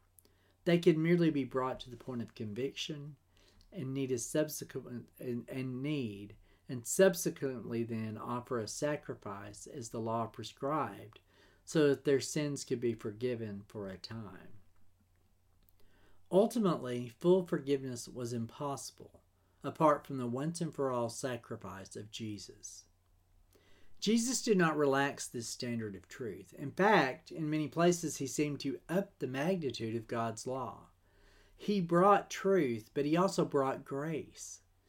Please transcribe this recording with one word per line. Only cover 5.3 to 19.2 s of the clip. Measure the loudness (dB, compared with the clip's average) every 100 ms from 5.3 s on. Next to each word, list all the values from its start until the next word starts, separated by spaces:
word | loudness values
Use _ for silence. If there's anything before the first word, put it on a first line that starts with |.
| -6 -6
and | -6 -6 -4
need, | -4 -2 -4 -6 -14 -18 _ _ -12
and | -10 -2
subsequently | 4 4 4 -2 -4 -4 -6 -6 -4
then | -4 -4 -6 -6
offer | -6 -6 -4 -4
a | -4
sacrifice | -4 -2 -2 -6 -10 -10 -10 -12 -14 -14
as | -12 -10
the | -6
law | -2 -2 -4
prescribed, | -6 -14 -6 -2 -2 -2 -6 -16 -20 _ _ _ _ -2
so | 4 4
that | 4 4
their | 4
sins | 2 -2 -2 -4
could | -4 -2
be | 0
forgiven | -2 -4 -4 -4 -4 -6 -8 -10
for | -10 -8
a | -10
time. | -10 -12 -12 -14 -16 -18 -20 -20 -20 _ _ _ _ _ _ _ _ _ -20 _ -20 -20 2
Ultimately, | 4 6 4 2 2 0 -4 -6 0
full | 4 4 4
forgiveness | -2 0 0 0 -8 -10
was | -8 -6
impossible | -4 -4 -6 -6 -6 -10 -16 -20 -20